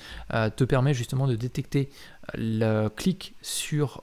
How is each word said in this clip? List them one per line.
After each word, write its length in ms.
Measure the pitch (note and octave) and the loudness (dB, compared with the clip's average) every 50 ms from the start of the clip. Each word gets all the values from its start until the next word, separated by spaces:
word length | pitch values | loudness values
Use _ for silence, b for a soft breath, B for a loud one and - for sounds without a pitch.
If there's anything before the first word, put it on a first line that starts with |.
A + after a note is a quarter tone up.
| B B B B B B - | B B B B B B 0
euh, 160 | A2+ A2 G#2+ | 2 2 2
te 140 | - - C3 | 2 2 2
permet 280 | A2+ C#3+ B2+ B2+ D3 | 4 4 4 4 4
justement 340 | D3 A#2+ A#2 - C3+ C3 C#3 | 2 2 0 -2 -2 0 2
de 100 | C3+ A#2+ | 2 0
détecter 520 | G#2+ B2 B2 - C#3+ - - - C#3 C3+ B B B B B B B - - - | 0 -2 -4 -4 -6 -4 0 0 0 0 B B B B B B B -12 -10 -6
le 540 | A#2 A2+ A2+ A2 A2 A2+ A2 A2 G#2+ G#2+ G#2 | -4 -2 0 2 2 4 4 4 4 2 0
clic 480 | - - - F#3+ E3+ - - - - - | -2 0 0 0 0 0 -6 -14 -16 -12
sur, 600 | - - - - - - D3+ D3 D3 - - - | -8 -6 -6 -4 -2 0 0 0 0 0 -2 -10